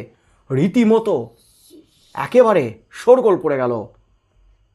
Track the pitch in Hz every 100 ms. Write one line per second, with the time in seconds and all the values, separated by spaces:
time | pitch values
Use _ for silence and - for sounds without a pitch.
0 | 104 _ _ _ - 135 175 247 214 220
1 | 220 151 113 _ _ _ _ - _ _
2 | _ - 139 247 226 196 120 107 _ -
3 | - 214 226 175 156 139 123 117 - _
4 | _ _ _ _ _ _ _